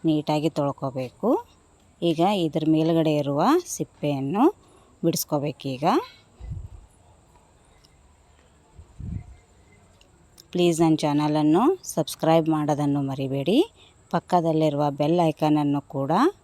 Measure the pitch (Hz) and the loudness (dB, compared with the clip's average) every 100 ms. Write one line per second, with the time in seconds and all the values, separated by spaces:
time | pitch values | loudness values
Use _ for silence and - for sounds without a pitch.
0 | 165 156 147 151 156 151 143 135 139 131 | 0 0 0 -2 -2 -2 -4 -4 -8 -8
1 | 123 _ 208 359 480 _ _ _ _ _ | -10 _ -2 -2 -4 _ _ _ _ _
2 | 170 156 180 208 160 160 156 156 160 165 | -2 2 0 0 -2 -2 0 2 2 2
3 | 160 151 143 143 196 339 - - 156 _ | 2 0 -2 0 2 2 -2 -10 -10 _
4 | 147 139 135 196 302 - _ _ _ _ | -6 -4 -4 2 2 0 _ _ _ _
5 | 165 165 - 151 143 131 139 131 160 285 | -2 -2 -4 -4 -4 -8 -10 -2 0 0
6 | 494 - _ _ - - - - - _ | -2 -18 _ _ -14 -14 -14 -20 -20 _
7 | _ _ _ _ _ _ _ _ _ _ | _ _ _ _ _ _ _ _ _ _
8 | _ _ _ _ _ _ _ - - - | _ _ _ _ _ _ _ -20 -20 -14
9 | - - - - _ _ _ _ _ _ | -10 -10 -12 -20 _ _ _ _ _ _
10 | _ _ _ _ _ 180 175 160 165 156 | _ _ _ _ _ 0 2 4 2 2
11 | 156 143 151 151 151 165 262 381 - - | 2 0 0 2 2 4 2 0 -4 -4
12 | 156 - 156 165 156 156 147 147 143 143 | -4 -2 2 2 2 0 0 0 0 0
13 | 135 135 135 139 139 240 427 _ - _ | -2 -4 -4 -4 0 2 0 _ -20 _
14 | _ 175 - 180 165 156 156 143 147 143 | _ -6 0 0 2 2 0 0 -2 0
15 | 147 175 165 151 151 151 143 143 - 143 | 0 2 0 0 0 2 2 -2 -4 -6
16 | 139 175 311 - | 0 2 0 -2